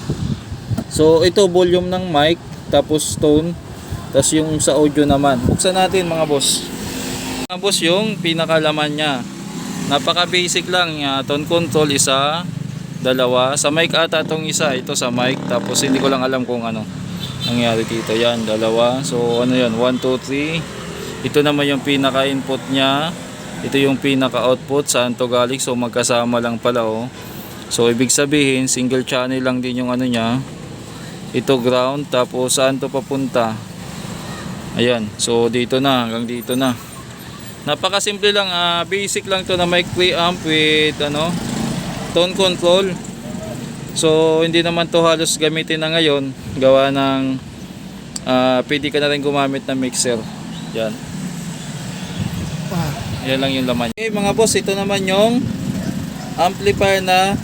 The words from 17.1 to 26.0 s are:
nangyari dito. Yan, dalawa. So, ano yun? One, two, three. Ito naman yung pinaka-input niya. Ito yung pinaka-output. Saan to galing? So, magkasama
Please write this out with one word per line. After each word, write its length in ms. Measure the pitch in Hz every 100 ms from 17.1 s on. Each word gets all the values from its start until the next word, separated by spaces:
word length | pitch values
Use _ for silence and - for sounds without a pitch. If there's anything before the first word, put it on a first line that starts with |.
| - - - 117
nangyari 400 | 120 120 113 110
dito. 240 | 113 107
Yan, 320 | 110 117 117
dalawa. 580 | 110 110 113 113 120 127 143
So, 400 | 123 120 117 123
ano 80 |
yun? 240 | 127 120 113
One, 240 | 127 123
two, 160 | 127 127
three. 400 | - 139 151 165 147 - - - - -
Ito 180 | 131 147 147
naman 240 | 147 143
yung 120 | 139 143
pinaka-input 720 | 139 139 131 139 135 131 135 -
niya. 400 | 135 135 139 160 175 - - - -
Ito 160 | 123 139
yung 180 | 139 131
pinaka-output. 960 | 143 135 131 120 123 127 - 139 147
Saan 240 | 127 123
to 160 | 117 123
galing? 320 | 123 123 131
So, 160 | 135 123
magkasama 640 | 120 117